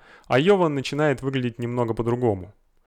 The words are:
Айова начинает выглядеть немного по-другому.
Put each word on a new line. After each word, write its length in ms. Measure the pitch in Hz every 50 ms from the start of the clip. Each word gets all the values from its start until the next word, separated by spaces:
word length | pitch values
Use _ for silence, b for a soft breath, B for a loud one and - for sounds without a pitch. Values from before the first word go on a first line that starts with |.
| b b b b b
Айова 400 | b 123 131 151 190 208 190 180
начинает 560 | 156 143 139 123 - 147 143 156 151 135 120 131
выглядеть 380 | 139 135 131 123 120 113 -
немного 340 | 120 117 120 123 120 113 113
по-другому. 580 | 110 117 117 120 123 123 117 101 92 90 95 - _ _ _ _ _ _ _